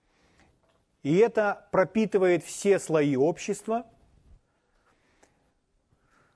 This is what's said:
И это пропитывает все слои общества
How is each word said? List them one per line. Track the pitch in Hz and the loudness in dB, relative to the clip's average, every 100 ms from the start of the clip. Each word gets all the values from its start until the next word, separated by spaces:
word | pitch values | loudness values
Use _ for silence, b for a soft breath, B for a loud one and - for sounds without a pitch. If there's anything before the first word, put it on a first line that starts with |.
| _ b b b b _ _ _ _ _ | _ b b b b _ _ _ _ _
И | 139 170 | 0 2
это | 226 226 208 - - | 2 2 -2 -4 -4
пропитывает | 180 185 220 220 202 185 175 | -2 0 0 0 2 2 0
все | - - 202 185 | -2 -4 0 0
слои | - 156 147 127 | 2 0 0 2
общества | 147 170 - 196 - 226 247 _ _ _ _ - _ _ _ _ _ _ _ _ _ _ _ _ _ _ _ _ _ _ _ | 0 -2 -8 -8 -6 -8 -8 _ _ _ _ -20 _ _ _ _ _ _ _ _ _ _ _ _ _ _ _ _ _ _ _